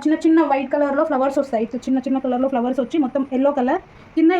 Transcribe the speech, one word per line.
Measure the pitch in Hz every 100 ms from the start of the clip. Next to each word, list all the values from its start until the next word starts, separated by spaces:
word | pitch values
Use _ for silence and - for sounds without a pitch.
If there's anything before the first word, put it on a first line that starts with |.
చిన్న | 294 311
చిన్న | 330 320 294
వైట్ | 269 269
కలర్‌లో | 294 285 277 311
ఫ్లవర్స్ | 262 269 277
వస్తాయి. | 277 220 226
So, | 247 -
చిన్న | 262 262
చిన్న | 262 262
కలర్‌లో | 247 269
ఫ్లవర్స్ | 262 240 262
వచ్చి | 240 330 254
మొత్తం | 277 269 254
ఎల్లో | 277 277
కలర్, | 247 359 - - - -
కింద | 320